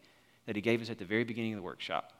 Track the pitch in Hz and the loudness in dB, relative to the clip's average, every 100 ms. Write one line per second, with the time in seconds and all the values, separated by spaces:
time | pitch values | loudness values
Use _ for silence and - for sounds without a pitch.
0 | - - _ _ - 104 113 117 113 107 | -18 -20 _ _ -4 0 4 4 2 -6
1 | 90 107 117 117 113 107 87 65 - 82 | 0 2 2 0 -2 -2 -6 -8 -2 -2
2 | - - | -2 -12